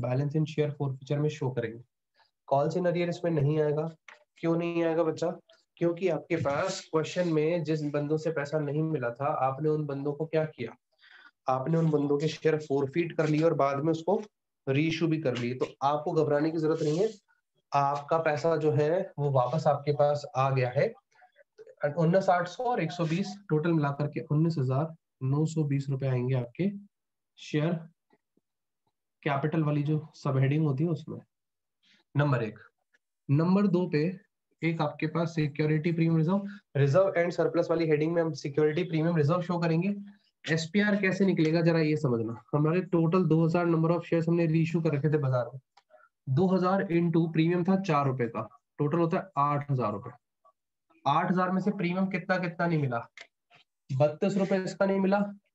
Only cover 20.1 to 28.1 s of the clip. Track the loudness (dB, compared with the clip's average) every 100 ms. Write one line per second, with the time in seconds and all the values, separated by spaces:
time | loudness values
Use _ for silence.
20.1 | 0 -4 -2 0 2 0 0 -2 -4 _
21.1 | _ -20 _ _ _ -20 -6 -4 0 2
22.1 | 4 4 2 0 -4 -2 -2 -2 -4 -2
23.1 | -2 -4 -8 -2 0 2 0 0 -2 -6
24.1 | -6 -2 0 2 0 -2 -2 -4 -8 _
25.1 | _ -2 0 0 -2 -2 -2 -2 -4 -2
26.1 | -2 0 -2 -4 -4 -4 -4 -16 _ _
27.1 | _ _ _ -6 -2 -2 -4 -8 _ _